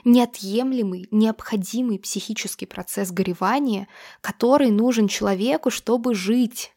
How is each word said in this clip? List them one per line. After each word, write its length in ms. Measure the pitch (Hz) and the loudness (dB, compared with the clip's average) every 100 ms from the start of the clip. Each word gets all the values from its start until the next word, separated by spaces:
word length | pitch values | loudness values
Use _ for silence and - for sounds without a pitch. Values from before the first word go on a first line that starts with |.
неотъемлемый, 1040 | 247 247 240 - 196 214 262 254 202 180 - | 4 6 4 -2 -4 -2 -2 -2 -4 -6 -2
необходимый 880 | 214 220 220 - 214 180 226 254 196 | 2 2 0 -4 -4 -4 -4 -4 -4
психический 680 | - 202 - 220 190 - | -6 -8 -8 -8 -8 -10
процесс 460 | 185 - 175 - 190 | -14 -14 -10 -6 -6
горевания, 800 | 175 185 175 190 262 277 202 196 - - - | -4 -4 -2 0 0 0 -2 -6 -18 -20 -14
который 500 | - - 240 285 262 | -10 -2 4 4 4
нужен 380 | 208 240 226 208 | 4 2 2 0
человеку, 640 | - 208 190 226 311 262 | 0 -2 0 0 0 -2
чтобы 440 | - - 240 240 | -4 -2 0 0
жить. 580 | 214 185 240 233 - - | -2 0 2 0 -4 -16